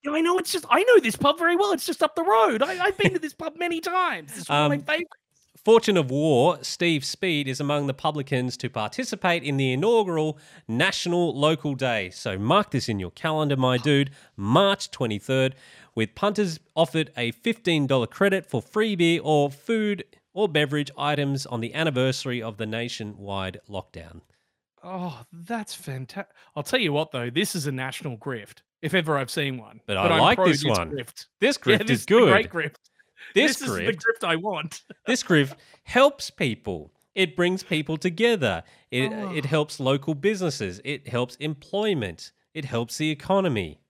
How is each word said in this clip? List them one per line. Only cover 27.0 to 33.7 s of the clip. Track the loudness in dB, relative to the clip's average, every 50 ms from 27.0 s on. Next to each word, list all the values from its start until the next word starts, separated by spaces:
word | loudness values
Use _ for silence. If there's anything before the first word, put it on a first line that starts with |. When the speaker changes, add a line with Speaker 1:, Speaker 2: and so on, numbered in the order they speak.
| -2 -2
Speaker 1:
though, | -6 -6 -6 -4
this | -2 -2 -2 -2 -4
is | -6 -4 -4
a |
national | -6 -6 -6 -8 -8 -8 -10 -10 -10 -8
grift, | -10 -10 -10 -10 -12 -16 -20 -20 _ _ _ _
if | -6 0 0
ever | 2 2 2 0
I've | 0 0 -2
seen | -4 -4 -4 -4 -4 -8
one. | -12 -16 -20 -20 _
Speaker 2:
But | -4 -2
Speaker 1:
But | 2 4 4
Speaker 2:
I | 6
Speaker 1:
I'm | 6
Speaker 2:
like | 6 6 6 6
Speaker 1:
pro | 4 4
Speaker 2:
this | 4 2 2
Speaker 1:
this | 2 2
Speaker 2:
one. | 2 0 -2
Speaker 1:
grift. | -6 -8 -10 -12 -14 -20 -20 _ _ _
Speaker 2:
This | 2 2 2 2 2
Speaker 1:
Yeah, | 2 2
Speaker 2:
grift | 2
Speaker 1:
this | 4 0
Speaker 2:
is | 0 -2
Speaker 1:
is | 2 4
the | 6 6 8
great | 8 6 4 4 0
Speaker 2:
good. | -6 -6 -6
Speaker 1:
grift. | -6 -8 _ _ _ _ _ _ _ _ _ -20 0 2
Speaker 2:
This | 4 4 4 2 0
Speaker 1:
This | -4
is | -4